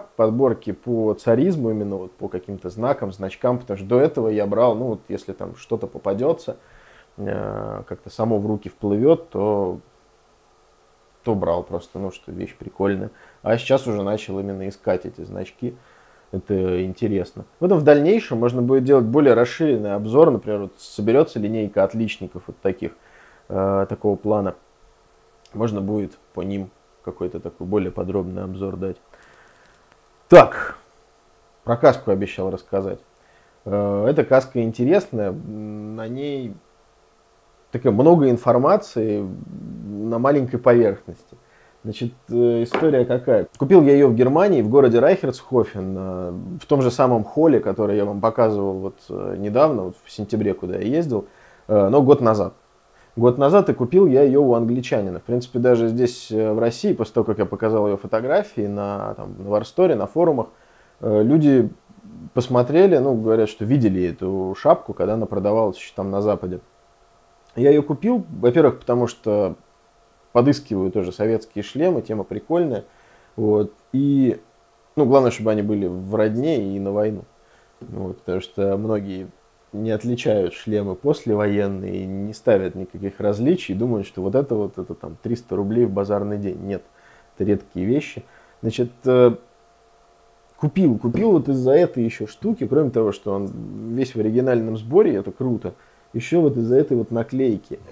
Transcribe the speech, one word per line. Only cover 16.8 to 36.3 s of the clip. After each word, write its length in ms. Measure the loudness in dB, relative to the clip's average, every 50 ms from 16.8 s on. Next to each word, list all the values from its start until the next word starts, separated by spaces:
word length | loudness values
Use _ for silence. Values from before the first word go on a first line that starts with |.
| -4
интересно. 640 | -4 -6 -6 -4 -4 -2 -2 -4 -6 -10 -18 -20 -20 _ _
В 60 | 0
этом 140 | 0 2 4
в 60 | 6
дальнейшем 540 | 6 6 6 6 4 2 2 0 -2 -4 -2
можно 220 | -2 0 0 0
будет 240 | 0 2 2 2 4
делать 220 | 6 4 4 4
более 260 | 4 2 4 6 6 6
расширенный 600 | 4 4 0 0 -2 0 0 0 0 -2 -2 -4
обзор. 360 | -4 -4 0 4 6 6 6
Например, 300 | 4 0 -4 -4 -6 -6 -6
вот 120 | -8 -12 _
соберется 600 | -18 -14 -10 -4 -2 2 2 2 2 2 -2 -6
линейка 440 | -6 -4 -4 -4 -6 -4 0 0 0
отличников 580 | 0 0 -4 -4 -4 -6 -10 -12 -14 -14 -16 -16
вот 120 | -16 -20 -6
таких, 320 | _ -6 -6 -4 -8 -12 -12 _ _ _ _ _ -20 _ _ _ _ _
э, 380 | -6 -4 -2 0 0 -2 -2 -4
такого 260 | -6 -4 -2 -2 -2
плана. 380 | -2 -2 -2 -2 -2 -2 -4 -6 -10 _ _ _ _ _ _ _ _ _ _ _ _ _ _ _ _ _ _ -8
Можно 260 | -6 -6 -4 -4 -4
будет 380 | -4 -4 -4 -4 -6 -6 -10 _ _ _ _
по 80 | -10 -8
ним 260 | -8 -8 -8 -10 -12 _ _ _ _ _ _ _
какой-то 380 | -14 -10 -8 -10 -8 -8 -10
такой 260 | -12 -12 -14 _ -8
более 240 | -4 -2 -2 -2 -4
подробный 540 | -6 -8 -8 -4 -4 -4 -4 -6 -8 -10 -10
обзор 320 | -10 -10 -8 -8 -8 -8
дать. 220 | -8 -8 -8 -10 -12 _ _ _ _ _ _ _ _ _ _ _ _ _ _ _ _ _ _ _ _ _ _ _ _ _ _
Так, 480 | 12 12 12 10 6 -6 -10 -10 -12 -16 _ _ _ _ _ _ _ _ _ _ _ _ _ _ _ _ _
про 140 | -4 -2 4
каску 320 | 6 4 4 4 0 -2
обещал 400 | -2 -2 -2 -6 -6 -6 -6 -6
рассказать. 480 | -6 -8 -10 _ -4 -4 -4 -4 -8 -10 _ _ _ _ _ _ _ _ _ _ _ _ _
Э, 400 | -4 -2 -2 -2 0 -2 0 0
эта 180 | 0 0 0 2
каска 380 | 4 2 2 2 2 -4 -4 -2
интересная, 680 | -2 -2 -2 0 2 2 2 0 -2 -6 -6 -4 -4
м, 640 | -6 -8 -12 -12 -12 -12 -12 -12 -12 -12 -12 -12 -12
на 100 | -12 -10 -10
ней 440 | -10 -10 -8 -8